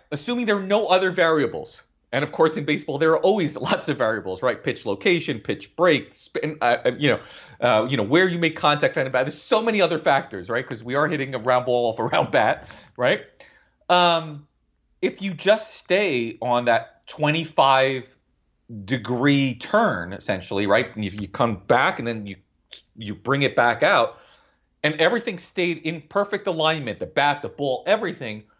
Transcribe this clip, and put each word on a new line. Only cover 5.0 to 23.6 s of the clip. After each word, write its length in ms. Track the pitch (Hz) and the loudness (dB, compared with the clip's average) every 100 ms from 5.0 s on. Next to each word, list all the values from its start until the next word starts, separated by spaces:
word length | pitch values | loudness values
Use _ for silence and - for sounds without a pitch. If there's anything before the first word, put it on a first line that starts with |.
| 196 170 - 113 | 0 0 -2 -6
pitch 360 | - 101 - | -6 -6 -8
break, 380 | - 180 139 - | 2 4 4 0
spin, 440 | - - - - - | -18 -10 -6 -6 -2
uh, 160 | 120 120 | 0 2
uh, 60 | 127 123 | 0 0
you 120 | 143 | 0
know, 100 | 104 - - - - | 0 -4 -20 -20 -2
uh, 260 | 120 110 123 | 2 2 2
you 100 | 131 | -2
know, 60 | |
where 240 | 104 160 185 | 2 4 2
you 120 | 170 | 2
make 160 | 165 | -2
contact 420 | 156 147 143 135 156 | 0 0 2 0 0
on 60 | |
the 60 | 131 | -2
bat. 160 | 127 | -2
There's 160 | 139 - | -2 -6
so 200 | - 220 | 0 0
many 200 | 226 214 | 2 2
other 180 | 165 160 | 0 2
factors, 500 | 170 135 - 95 87 | 2 2 0 -12 -6
right? 180 | 117 131 | -6 -6
'Cause 160 | 113 | -10
we 120 | 117 | -4
are 120 | 139 151 | -2 0
hitting 260 | 151 135 | -2 -4
a 40 | 127 | -4
round 260 | 123 123 | 2 2
ball 260 | 127 123 120 | 2 0 0
off 80 | 113 | -2
a 40 | |
round 280 | 117 - - | 0 0 2
bat, 360 | 131 110 - - - - - | 2 2 0 -8 -20 -18 -2
right? 240 | 123 - - _ - _ _ _ - | 0 0 -6 _ -20 _ _ _ 0
Um, 580 | 180 175 165 160 147 _ _ _ _ _ - | 4 4 2 -4 -14 _ _ _ _ _ -6
if 200 | - - | -6 -4
you 120 | 196 | -10
just 420 | 160 196 220 - | -4 2 2 0
stay 640 | - - 190 196 123 117 - | -16 -2 0 2 -2 -4 -6
on 240 | 123 120 | -2 0
that 420 | 123 113 - _ - | 2 0 0 _ -18
twenty-five 960 | - 147 160 160 - 139 135 135 131 - _ _ _ _ _ _ 107 | -2 0 0 -2 2 4 6 4 -2 -10 _ _ _ _ _ _ -14
degree 680 | 95 127 110 123 143 139 135 | -4 -4 -2 0 2 2 0
turn, 580 | - - 214 208 95 85 | -4 0 2 2 0 -6
essentially, 520 | 98 - 92 - 101 | -8 -4 -4 -2 -2
right? 300 | 101 110 127 | 4 2 2
And 100 | 107 | -6
if 140 | 98 90 | -6 -6
you 80 | 95 | -10
come 300 | - 117 92 - | 0 0 0 2
back 320 | 123 165 185 | 2 2 -2
and 80 | 117 | -6
then 180 | 113 | -6
you, 120 | 101 95 _ _ _ - _ 113 | -10 -14 _ _ _ -20 _ -14
you 160 | 104 | -12
bring 300 | 98 120 139 | -8 -2 0
it 120 | 135 | 2
back 280 | - | 4